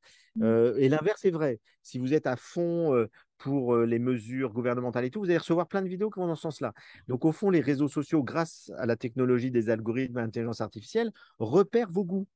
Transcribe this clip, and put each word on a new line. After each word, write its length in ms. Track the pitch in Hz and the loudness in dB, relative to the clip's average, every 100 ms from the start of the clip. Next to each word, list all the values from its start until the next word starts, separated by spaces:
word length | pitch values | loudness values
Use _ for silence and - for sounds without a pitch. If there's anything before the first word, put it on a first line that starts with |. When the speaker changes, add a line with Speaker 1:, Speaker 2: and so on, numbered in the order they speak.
| _ - _ - | _ -20 _ 0
Speaker 1:
Mm. 80 | |
Speaker 2:
Euh, 320 | 110 113 120 117 | 4 6 4 4
et 120 | 135 | 4
l'inverse 340 | 156 160 214 | 4 2 0
est 80 | 196 | 0
vrai. 300 | 165 151 113 _ _ | 2 0 -2 _ _
Si 160 | - 127 | -12 -6
vous 160 | 127 | 0
êtes 140 | 151 143 | 0 0
à 80 | 123 | -4
fond, 580 | - 175 175 170 165 | -6 -4 -2 0 2
euh, 160 | 123 110 - _ _ | 2 2 -4 _ _
pour, 360 | 139 139 120 | -4 -2 2
euh, 120 | 120 117 | 2 4
les 140 | 117 | 2
mesures 540 | 123 123 107 131 131 | 0 -2 -4 -4 -4
gouvernementales 520 | 107 123 123 123 123 127 | -2 -2 -2 -2 -2 -4
et 40 | |
tout, 100 | 214 | -2
vous 60 | 196 | 0
allez 80 | 165 | 0
recevoir 300 | - 165 170 | 2 0 0
plein 140 | 196 | -2
de 60 | 190 | -4
vidéos 220 | 180 214 | -4 -4
qui 100 | 202 | -2
vont 80 | 180 | -4
dans 80 | 156 | -4
ce 80 | |
sens-là. 300 | 165 139 127 - - - - | -6 -6 -8 -8 -18 -16 -6
Donc, 180 | 123 160 | 0 0
au 60 | |
fond, 180 | 156 202 | 2 2
les 120 | 175 | 2
réseaux 260 | 131 139 147 | 2 2 0
sociaux, 340 | - 139 160 | -2 -2 0
grâce 500 | 120 156 165 - - - | 0 -2 -4 -6 -14 -6
à 80 | 117 | -2
la 120 | 113 | -2
technologie 520 | 123 127 127 123 127 | -2 0 2 2 2
des 200 | 120 110 | 0 2
algorithmes 480 | 110 113 117 131 120 | 0 -2 -2 -4 -4
et 40 | |
à 40 | 113 | -4
l'intelligence 360 | 120 117 - | -4 -4 -4
artificielle, 500 | 110 113 - 220 233 - - - | -8 -10 -6 -2 -2 -4 -16 -8
repèrent 500 | 107 160 202 233 233 | 2 4 4 2 0
vos 120 | 170 | -2
goûts. 240 | 180 190 196 | -2 -4 -6